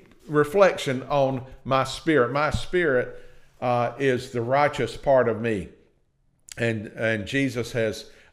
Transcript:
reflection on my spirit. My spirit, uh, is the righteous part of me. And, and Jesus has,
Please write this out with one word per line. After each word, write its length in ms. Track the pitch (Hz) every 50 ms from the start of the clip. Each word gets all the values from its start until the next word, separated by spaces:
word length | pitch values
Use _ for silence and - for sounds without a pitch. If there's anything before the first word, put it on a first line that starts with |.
| - - - _ _ -
reflection 760 | 151 147 147 147 - 202 196 180 - - - 143 131 127 131 -
on 340 | 147 143 135 135 131 127 123 - - - -
my 180 | 123 131 135 131
spirit. 480 | - - - - 160 160 143 120 117
My 200 | 135 143 151 147
spirit, 680 | 127 - - - - 180 175 156 135 123 120 - - - - - - - - - _ _
uh, 340 | - 123 123 120 120 117 - -
is 320 | 139 135 127 120 123 -
the 100 | - 120
righteous 540 | 113 117 131 143 147 147 143 143 131 110 -
part 320 | - - 147 135 131 123 117
of 140 | 110 104
me. 280 | 117 117 110 98 87 - - - _ _ _ _ _ _ _ _ _ _ _ _ _ - - -
And, 300 | 120 117 113 110 101 -
and 380 | - - 120 110 113 107 101
Jesus 460 | 101 - 139 139 131 117 123 113 - -
has, 360 | 120 113 110 104 - - - - - - _